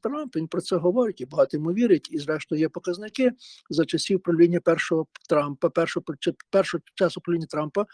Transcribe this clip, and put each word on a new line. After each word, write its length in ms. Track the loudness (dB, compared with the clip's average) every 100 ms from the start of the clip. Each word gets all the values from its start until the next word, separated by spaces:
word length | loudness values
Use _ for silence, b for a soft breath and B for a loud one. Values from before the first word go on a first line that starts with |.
Трамп, 340 | -6 -6 -6 -6
він 120 | -4
про 140 | -6
це 140 | -2 0
говорить, 460 | 2 2 0 -4
і 40 | -4
багато 320 | 0 2 0
йому 160 | -2
вірять. 360 | 2 4 2 0
І 80 | -8
зрештою 420 | -4 -6 -4 -2
є 80 | -2
показники 640 | -4 -8 -8 -6 0 0 0 b b b
за 160 | -2 0
часів 360 | 0 0 -2
правління 380 | 2 4 6 4
першого 480 | 2 0 0 -2 -4 -8 -2
Трампа, 400 | 0 0 -2 -2
першого, 360 | 0 -2 -2 -8 -6
чи 140 | -4 -6 0
першого 320 | 0 0 -4 -6 0
часу 260 | 0 0
правління 240 | -2 -2 -2
Трампа, 360 | -4 -4 -2 -4